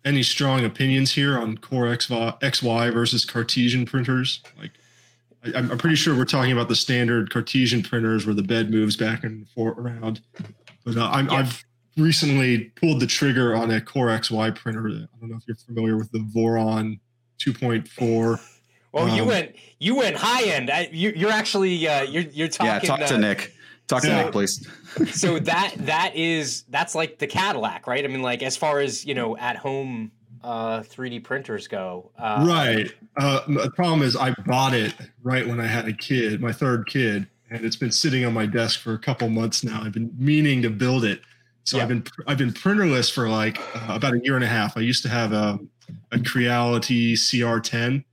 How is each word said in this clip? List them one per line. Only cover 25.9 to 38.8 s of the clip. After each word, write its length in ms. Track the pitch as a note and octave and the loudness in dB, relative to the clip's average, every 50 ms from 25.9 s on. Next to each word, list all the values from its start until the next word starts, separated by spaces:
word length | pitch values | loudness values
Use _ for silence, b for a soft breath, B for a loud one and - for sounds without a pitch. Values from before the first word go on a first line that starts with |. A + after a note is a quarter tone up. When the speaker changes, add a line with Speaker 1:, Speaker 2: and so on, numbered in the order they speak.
| D#3 D#3+ F3+ F#3+ - | 0 0 0 0 0
Speaker 2:
is, 480 | D#3+ E3 E3 E3 D#3+ D3 B2+ - - - _ | -2 0 0 0 -2 -2 -4 -6 -8 -10 _
that's 260 | B2 C#3 E3+ - - | -2 -2 -2 -2 -2
like 240 | D#3+ E3 D#3+ - _ | -4 -4 -4 -4 _
the 80 | D3 | -6
Cadillac, 600 | C#3+ - F#3 F#3+ G3+ - B2 G#2+ G2+ E2+ E2 - | -2 0 0 0 0 0 -2 -4 -4 -6 -6 -6
right? 180 | B2+ B2 C#3 C#3+ | -4 -4 -2 -2
I 20 | |
mean, 140 | C3+ C3 C3 | -4 -4 -2
like, 200 | C3 B2+ B2 A#2+ | -2 -2 -2 -2
as 140 | C3+ C3 - | -4 -6 -4
far 240 | - E3 D3+ D3 C#3+ | -2 0 0 2 0
as, 260 | C#3+ C#3 C#3 - - | 0 -2 -4 -6 -6
you 80 | C#3+ C#3 | -4 -4
know, 220 | B2+ A#2+ A2+ A2 | -2 -2 -4 -4
at 200 | - B2 A#2+ A#2 | -4 -6 -6 -6
home, 540 | - - C#3 C3+ C#3 C3+ C3 B2 A2+ A2 A2 _ _ _ _ A#2+ A#2+ - | -4 -6 -6 -6 -6 -6 -6 -8 -8 -10 -10 _ _ _ _ -20 -14 -10
uh, 380 | A#2+ A#2 A2+ A2+ A2+ A2+ A2 G#2+ | -8 -6 -4 -4 -4 -4 -4 -6
three 260 | - - - B2+ B2+ | -12 -12 -10 -10 -8
D 100 | A#2+ A#2 | -10 -12
printers 480 | A2+ - B2+ C#3 C#3 - A2 G2+ - | -8 -8 -8 -8 -6 -8 -8 -8 -8
go. 440 | - - G2 F#2+ F#2 F2+ F2+ - - _ | -8 -8 -6 -6 -8 -10 -12 -14 -18 _
Uh, 280 | - A2+ G#2+ G#2+ G#2+ D3 | -8 -4 -2 0 2 2
Speaker 1:
Right. 440 | F3 E3+ D#3+ C#3+ A#2+ A2+ G#2+ G#2 F2+ - _ - - _ | 4 4 2 2 2 0 0 -2 -4 -8 _ -20 -10 _
Uh, 240 | C#3+ C#3 C#3+ C3+ C3+ - | -2 0 0 0 0 0
m-, 80 | - C#3+ | 0 0
the 160 | C3+ - C3+ | 0 0 -2
problem 300 | - - F3+ E3+ D#3+ D#3 | -2 0 0 2 4 4
is 140 | C#3 B2+ A2+ | 4 2 2
I 180 | - F#3+ - - - F#2+ | 2 0 -2 -2 -4 -2
bought 280 | - B2 C3 C3 C3+ B2+ | -2 0 2 2 2 2
it 220 | A#2+ G#2+ E2+ - - A#2 - _ _ A#2+ | 0 0 -2 -4 -8 -18 -20 _ _ -4
right 220 | B2 C3 C3 A#2+ | -2 -2 0 -2
when 140 | A#2 A#2+ A#2 | -2 -4 -2
I 80 | A2+ | -2
had 200 | A2 A2+ A#2 A2 A2 | -2 -2 -2 -4 -4
a 40 | G#2+ | -8
kid, 460 | - - - C3+ B2+ A#2 G#2+ G#2+ - | -8 -4 -2 0 0 0 0 -2 -2
my 140 | B2 A#2+ - | -2 -4 -2
third 340 | - D3 C3 B2 A#2 G#2+ | -2 0 0 0 -2 -2
kid, 400 | - - C#3 B2+ A2 G2+ G2 G2 - _ _ _ _ | -2 -2 0 0 0 0 -2 -4 -8 _ _ _ _
and 140 | A#2 A#2 A2+ | -10 -6 -4
it's 100 | A2+ - | -4 -4
been 160 | - C#3 A#2 | -2 -4 -2
sitting 320 | - - - D#3 C3 C3 B2 | 0 0 0 2 2 2 0
on 100 | A#2+ A2+ | 0 0
my 120 | A2+ A2 | 0 0
desk 340 | G#2 G2+ A#2 A2+ G#2+ - | 0 0 0 0 0 -2
for 140 | - | -4